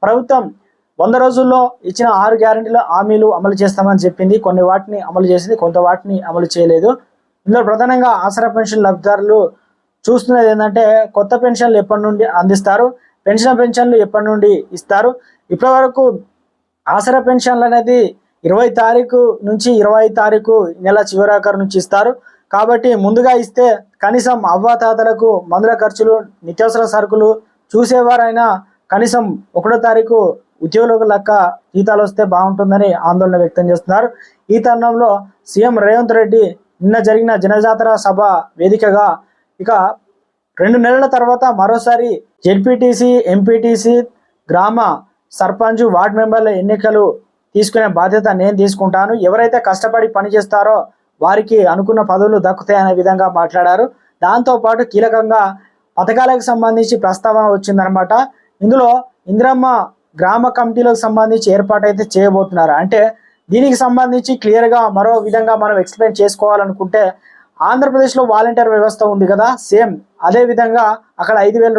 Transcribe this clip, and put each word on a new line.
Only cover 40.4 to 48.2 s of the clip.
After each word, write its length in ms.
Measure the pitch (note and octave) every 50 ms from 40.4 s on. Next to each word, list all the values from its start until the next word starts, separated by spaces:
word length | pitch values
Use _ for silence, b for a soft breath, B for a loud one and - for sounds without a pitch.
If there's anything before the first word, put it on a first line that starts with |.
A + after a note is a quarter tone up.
| _ _ _
రెండు 220 | - F3 G#3 A#3+ B3 A#3
నెలల 200 | A#3+ B3+ C4 C4+ C4 C4
తర్వాత 280 | B3 B3 A#3+ B3 A#3+ B3+ B3+ A#3 F#3+ F#3+
మరోసారి 500 | G#3 A#3 A#3 A#3 A#3 A#3+ A#3+ A#3+ A#3+ G3 - - _ _ _ -
జెడ్పీటీసీ, 640 | F3 G3+ G3 G3 B3+ B3 A3+ B3+ B3 A#3+ F#3+ B3 B3 B3 B3 - F3+ F3+
ఎంపీటీసీ, 640 | G3+ G3 A3+ A3+ A3+ A3+ A#3 A#3 G3+ G#3+ A3+ A#3+ A#3+ A#3+ A#3+ - _ _ _ _ _ _ -
గ్రామ 320 | D#3+ F3 F#3+ G#3+ A3+ A#3 A3 F#3 D3+ - - _ _ _ _ _ -
సర్పంచ్, 520 | - G3 F#3 F#3+ G3 A3+ A3 A3+ A3 A#3+ A3+ F#3+
వార్డు 220 | F3 F#3+ G#3 G3+ A3
మెంబర్ల 280 | A3 G#3+ A3 A3+ A3 G#3+ G3+ F#3 F3+
ఎన్నికలు 420 | G3+ G#3+ G3+ G#3 G#3+ G#3+ G#3+ G#3 F3 - - - _ _ _ _ _ -
తీసుకునే 360 | G3+ G#3 G3+ - A3+ A3 G#3 F3 E3+
బాధ్యత 300 | F3 F#3 G3+ G#3+